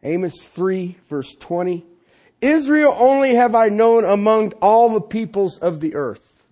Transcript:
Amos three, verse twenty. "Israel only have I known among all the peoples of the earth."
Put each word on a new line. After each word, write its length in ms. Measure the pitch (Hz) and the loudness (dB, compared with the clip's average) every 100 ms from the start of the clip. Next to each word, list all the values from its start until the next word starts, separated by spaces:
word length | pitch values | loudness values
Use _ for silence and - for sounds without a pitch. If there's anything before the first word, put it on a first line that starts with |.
Amos 420 | 143 170 185 - - | -6 -6 -6 -10 -20
three, 500 | - 190 190 180 175 _ | -6 -4 -4 -8 -14 _
verse 260 | 147 131 - | -10 -10 -16
twenty. 440 | - 170 180 175 - _ _ _ _ _ | -10 -6 -4 -6 -10 _ _ _ _ _
"Israel 540 | 254 320 277 302 294 - | 0 0 0 2 2 4
only 380 | 247 269 269 | 2 2 2
have 200 | 240 247 226 | 2 2 2
I 120 | 226 | 2
known 360 | 208 226 233 | 2 2 2
among 480 | 196 202 208 220 214 - | 2 0 2 0 0 0
all 320 | 196 220 233 | 2 4 2
the 60 | 214 | 0
peoples 580 | - 220 226 196 190 - | -4 -8 -6 -4 -4 -2
of 220 | 170 160 | -6 -4
the 160 | 156 143 | -8 -6
earth." 480 | 135 101 _ _ _ | -8 -10 _ _ _